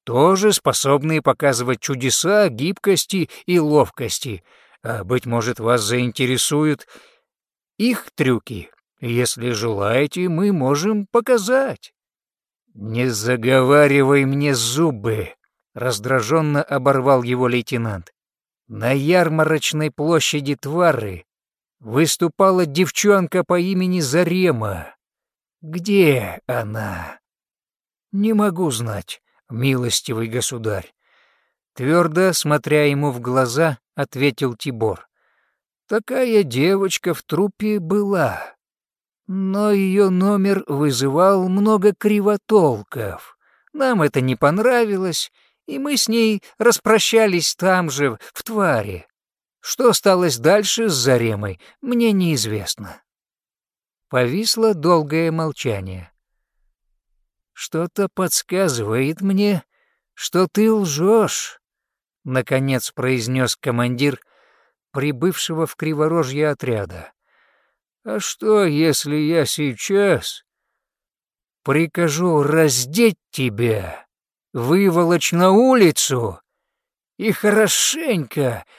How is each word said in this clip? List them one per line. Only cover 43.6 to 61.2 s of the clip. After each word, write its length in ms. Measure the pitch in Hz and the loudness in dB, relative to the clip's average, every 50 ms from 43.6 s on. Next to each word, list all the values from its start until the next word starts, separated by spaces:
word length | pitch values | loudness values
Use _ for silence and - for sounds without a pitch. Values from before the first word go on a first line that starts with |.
| _ _ - | _ _ -6
Нам 300 | 302 269 262 240 196 156 | -2 -2 0 2 2 2
это 180 | 143 - 139 | 2 2 0
не 140 | 131 131 127 | 0 0 0
понравилось, 960 | - 160 143 165 202 220 254 254 240 233 214 202 185 190 185 156 - - - _ _ _ _ _ _ _ - | 2 2 2 2 2 2 2 2 2 2 0 0 -2 -2 -4 -4 -4 -6 -8 _ _ _ _ _ _ _ -12
и 80 | 285 277 | -8 -8
мы 200 | 277 294 294 - | -6 -4 -2 -2
с 100 | - - | -2 0
ней 340 | 220 233 226 220 214 190 _ - - - | 0 2 2 2 0 -2 _ -10 -6 0
распрощались 960 | 214 240 - - - 208 220 208 - - 226 226 220 208 180 170 151 - - | 2 2 2 2 2 2 2 2 2 2 4 4 4 4 2 0 -2 -2 -4
там 340 | - 175 190 185 185 175 156 | -2 0 0 2 2 0 -2
же, 280 | 127 139 143 135 110 - - - - | -2 -2 -2 -2 -2 -4 -12 -18 -18
в 100 | - - | -16 -12
Тваре. 640 | - 226 214 196 170 139 113 101 104 92 85 - _ _ _ _ _ _ _ _ _ _ _ | -6 -4 -2 0 2 0 0 -2 -4 -8 -12 -14 _ _ _ _ _ _ _ _ _ _ _
Что 340 | - - - - 269 240 190 | -10 -10 -4 2 2 2 2
сталось 440 | - - 202 185 180 180 165 127 117 | 4 2 2 2 4 2 0 0 2
дальше 520 | 117 156 190 214 208 196 - 226 226 214 | 2 4 4 4 2 0 -2 -2 0 0
с 40 | 160 | 0
Заремой, 640 | 131 117 139 127 120 117 113 107 101 104 101 92 - _ - _ _ | 0 2 2 2 2 2 0 -2 -4 -6 -8 -10 -10 _ -20 _ _
мне 300 | - 254 247 233 233 226 | -6 -4 0 2 2 2
неизвестно». 920 | 208 190 185 165 156 123 113 110 107 104 98 - - - 104 - - - _ _ _ _ _ _ _ _ _ _ _ _ _ _ _ _ _ _ _ _ _ - | 2 2 2 2 0 0 -2 -2 -4 -6 -6 -6 -10 -10 -10 -16 -16 -20 _ _ _ _ _ _ _ _ _ _ _ _ _ _ _ _ _ _ _ _ _ -4
Повисло 640 | - 127 123 120 139 196 226 220 - 226 226 220 208 | -2 0 0 0 0 -2 -2 -2 -2 0 2 0 0
долгое 580 | 160 143 175 175 165 151 143 151 160 165 165 | 2 2 2 2 2 2 0 -2 -2 -2 0
молчание. 800 | 160 165 160 156 139 - - 131 107 98 92 95 92 92 85 - _ _ _ _ _ _ _ _ _ _ _ _ _ _ _ _ _ _ _ _ _ _ _ _ _ _ _ _ _ | -2 -2 -4 -4 -6 -6 -4 -4 -4 -4 -6 -10 -12 -12 -14 -18 _ _ _ _ _ _ _ _ _ _ _ _ _ _ _ _ _ _ _ _ _ _ _ _ _ _ _ _ _
«Что-то 560 | - - - - 160 170 170 - - 202 185 | -16 -14 -8 -6 -4 -4 -4 -2 -4 -4 -4
подсказывает 1120 | - - 185 165 - - - - - 185 196 170 131 117 110 104 110 123 135 143 160 170 | -2 -4 -2 -2 -2 -4 -4 -2 -2 0 0 0 0 -2 -2 -2 -2 0 0 -2 -4 -4
мне, 420 | 190 190 196 196 208 208 202 165 - _ _ _ _ _ _ _ _ _ _ | -2 0 0 2 2 2 0 -2 -4 _ _ _ _ _ _ _ _ _ _
что 320 | - - - - 175 185 175 | -12 -10 -4 0 0 0 0
ты 240 | - 196 214 226 | 2 2 2 4
лжёшь», 880 | 220 214 196 160 139 143 170 196 226 226 | 4 2 0 -2 -2 0 2 4 4 4